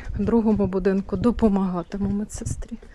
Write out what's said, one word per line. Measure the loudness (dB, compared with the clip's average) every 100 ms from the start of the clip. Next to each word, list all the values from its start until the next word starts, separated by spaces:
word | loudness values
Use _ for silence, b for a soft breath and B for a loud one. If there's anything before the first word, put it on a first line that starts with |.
| -2 -4
другому | 2 4 4 2 2
будинку | 0 2 0 -2 0
допомагатиму | 0 4 2 4 0 -2 -6 -4 -2
медсестрі, | -2 -6 -8 -8 -8 -8 -12 B